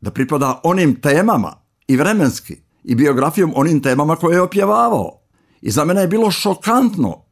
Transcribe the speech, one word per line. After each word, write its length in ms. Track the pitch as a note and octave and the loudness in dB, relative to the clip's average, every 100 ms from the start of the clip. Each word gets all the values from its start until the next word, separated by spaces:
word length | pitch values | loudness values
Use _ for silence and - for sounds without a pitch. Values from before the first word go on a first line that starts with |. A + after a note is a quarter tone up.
da 100 | F#2+ | -8
pripada 500 | - C3 D3 C3+ B2 | -4 -2 0 -2 -2
onim 380 | E3 F#3 D#3 - | -2 2 2 0
temama 520 | D3 D3+ A3 E3 E2+ - _ _ - | 0 2 2 0 -2 -10 _ _ -2
i 100 | C3 | 0
vremenski 600 | F3+ G#3+ C3+ - - D2+ _ _ | 0 2 0 -2 -12 -20 _ _
i 120 | - A#2 | -4 0
biografijom 580 | C#3+ B2+ D3 G3 E3 C3+ | 2 2 0 0 0 0
onim 260 | D3+ D3+ | 0 2
temama 340 | C3+ B2+ D3+ D#3+ | 0 0 0 0
koje 200 | E3 F3 | 0 0
je 60 | |
opjevavao. 800 | F3+ G3 G3 G#3+ - A#2 E2+ - _ _ _ _ | 0 0 0 2 0 0 -4 -12 _ _ _ _
I 100 | - | -4
za 140 | A#2 D#3 | -2 0
mene 160 | F#3+ | 0
je 60 | F3 | 0
bilo 240 | A3 G#3+ | 2 0
šokantno 960 | - G#3 F3+ A3 A#3+ B3 G3 G#2 - _ | 0 -4 -4 0 2 2 0 -4 -6 _